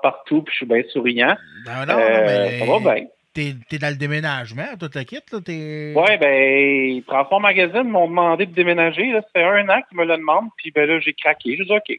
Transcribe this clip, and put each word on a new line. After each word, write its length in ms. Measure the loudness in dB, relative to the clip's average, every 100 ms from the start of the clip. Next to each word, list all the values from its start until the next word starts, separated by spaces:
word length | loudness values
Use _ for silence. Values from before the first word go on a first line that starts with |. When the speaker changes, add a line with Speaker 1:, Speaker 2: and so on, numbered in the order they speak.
Speaker 1:
partout, 380 | -2 -2 -2 -2
puis 100 | -2
je 40 | -6
suis 100 | -2
bien 160 | 0 0
souriant. 460 | -2 -2 2 2 0 -6 -20 -12
Speaker 2:
Ben 180 | -8
non, 140 | -2 2
Speaker 1:
Euh, 100 | 4 4
Speaker 2:
non, 60 | 4
mais 320 | 2 0 -2
Speaker 1:
ça 40 |
va 300 | 0 0 2
bien. 100 | 0 -4 _ _
Speaker 2:
t'es, 200 | -8 -8 -8 -8
t'es 80 | -6
dans 120 | -4
le 60 | -4
déménagement, 680 | -4 -4 -4 -6 -8 -10 -10 -10
toute 140 | -10
la 100 | -10
kit, 140 | -10 -12 -12
là, 80 | -12
t'es 480 | -10 -10 -8 -8 -4
Speaker 1:
Ouais, 220 | 2 4 4
ben, 840 | 4 4 4 4 2 2 0 -2 -2
Transport 360 | -2 2 2
Magazine 420 | 2 2 0 0
m'ont 240 | 0 0 0
demandé 380 | 2 2 2 0
de 80 |
déménager, 580 | 0 0 2 2 0 -2
là. 80 | -2
Ça 80 | -2
fait 100 | 0
un 240 | 2 2 2
an 140 | 0 0
qu'ils 120 | -4
me 80 | 0
le 100 | 0
demandent, 320 | 2 0 0 -8
puis 140 | -6
ben 180 | 0 2
là, 100 | 0
j'ai 140 | -2
craqué. 440 | -2 0 0 -2 -6
J'ai 60 | -2
dit « 60 | -2
OK ». 180 | -2